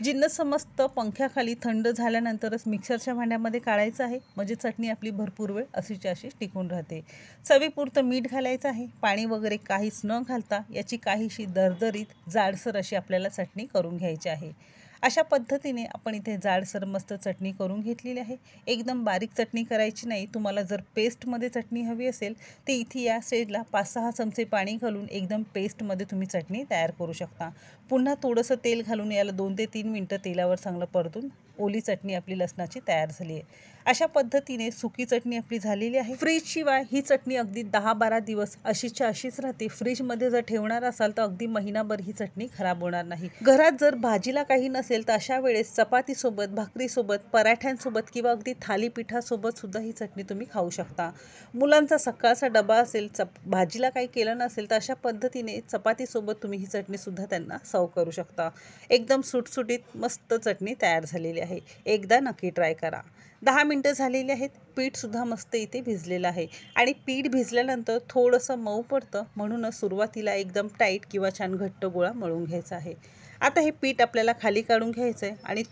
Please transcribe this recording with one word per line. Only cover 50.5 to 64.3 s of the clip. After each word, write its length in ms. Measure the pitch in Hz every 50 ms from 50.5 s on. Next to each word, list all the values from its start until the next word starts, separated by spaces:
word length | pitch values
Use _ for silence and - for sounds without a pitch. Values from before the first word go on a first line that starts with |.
| -
खाऊ 160 | 214 175 175
शकता. 420 | 180 - 175 - - - 175 165 190 - - - - - - - -
मुलांचा 440 | 233 269 285 302 302 302 285 320 294
सकाळचा 500 | - 254 226 - - 233 247 247 285 262
डबा 280 | 220 220 202 202 220
असेल, 320 | 226 240 240 - 220 208 208
चप-, 320 | - - 190 180 - - -
भाजीला 440 | - 196 190 185 170 - 226 254 262
काही 180 | 254 262 247 247
केलं 300 | - 247 220 220 233 247
नसेल 320 | 240 247 233 - 208 202
तर 60 | 226
अशा 180 | 220 - - 262
पद्धतीने 640 | 254 - 247 233 208 226 254 254 254 233 220 208 214
चपातीसोबत 720 | 233 - - 208 190 226 226 - 254 240 - 233 214 208 214 214 -
तुम्ही 160 | 208 202 196
ही 60 | 190
चटणीसुद्धा 600 | 190 - 208 196 190 196 196 - 202 185 180 190
त्यांना 320 | 202 196 175 165 - - -
सर्व्ह 300 | - - - 196 180 170
करू 240 | - 185 170 165
शकता. 380 | 160 - 170 - - - 170 165 - - - - - - - -
एकदम 320 | - 247 226 226 269 269
सुटसुटीत 580 | 262 - - 247 233 - - 269 254 220 240 233 240 - -
मस्त 380 | 220 220 247 - - _ - -
चटणी 400 | 226 - 220 196 - 185 208 262 -
तयार 240 | - 180 170 165 160
झालेली 340 | 147 - 175 165 160 165 165
आहे. 200 | 170 170 180 170 160 - - - -
एकदा 340 | - 214 214 196 190 226 247
नक्की 300 | 277 254 208 - - 180
ट्राय 240 | 160 - 175 160 165
करा. 280 | 160 - 160 - - - - _ - - - - -
दहा 220 | - 269 262 285 294
मिनटं 280 | 294 302 277 262 285
झालेली 400 | 285 269 269 262 247 262 262 262